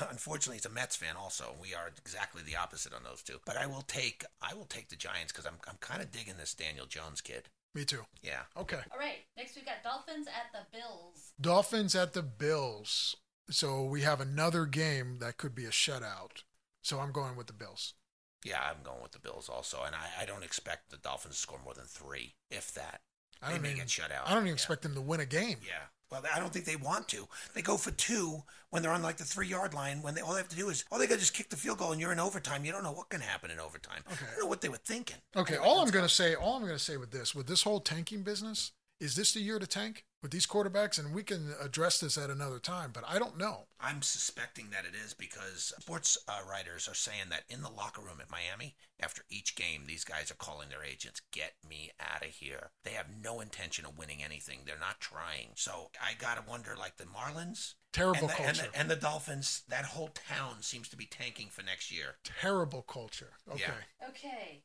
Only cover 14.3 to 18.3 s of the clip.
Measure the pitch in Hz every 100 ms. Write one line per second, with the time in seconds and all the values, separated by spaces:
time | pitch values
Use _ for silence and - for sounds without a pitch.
14.3 | 143 165 165 156 139 160 139 123 123 117
15.3 | - 147 120 117 - - 131 110 95 92
16.3 | - - _ _ _ - 143 139 139 131
17.3 | 123 113 107 110 - - - _ _ _